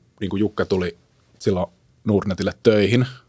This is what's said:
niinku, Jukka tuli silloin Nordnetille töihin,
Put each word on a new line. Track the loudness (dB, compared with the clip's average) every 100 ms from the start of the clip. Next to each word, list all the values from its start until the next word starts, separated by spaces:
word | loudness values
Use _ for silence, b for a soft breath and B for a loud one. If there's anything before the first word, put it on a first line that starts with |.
| _ _
niinku, | -8 -2
Jukka | -4 -2
tuli | -2 -2 -2 -8 _ _ _ _
silloin | -2 -2 -4 _ _ _
Nordnetille | 0 0 0 -4 -4 0
töihin, | 2 4 4 2 0 B